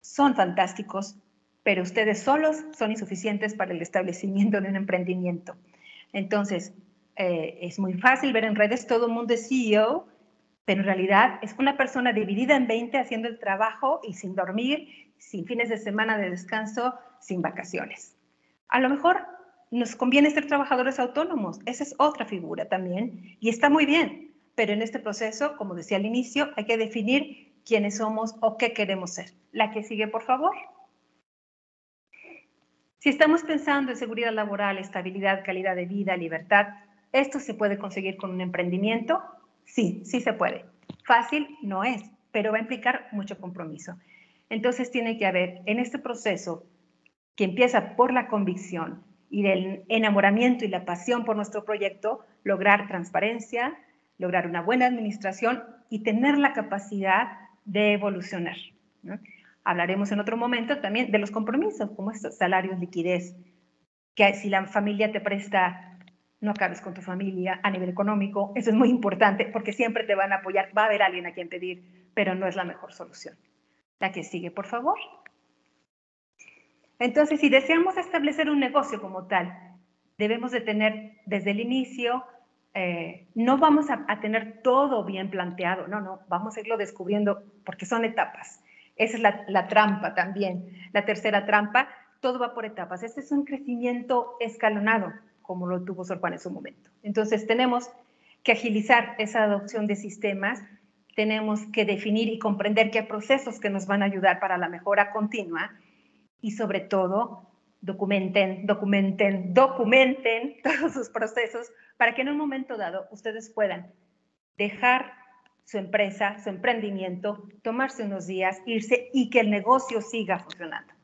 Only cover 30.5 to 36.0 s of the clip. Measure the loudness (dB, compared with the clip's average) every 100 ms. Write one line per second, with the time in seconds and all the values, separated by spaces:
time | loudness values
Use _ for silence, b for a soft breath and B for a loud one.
30.5 | -2 -12 -20 _ _ _ _ _ _ _
31.5 | _ _ _ _ _ _ B B B B
32.5 | _ _ _ _ _ 0 4 6 4 2
33.5 | -2 0 0 0 -6 -6 -4 -2 -2 -4
34.5 | -2 -2 -2 -6 -8 -8 -2 0 0 -2
35.5 | -4 -2 -2 -4 -4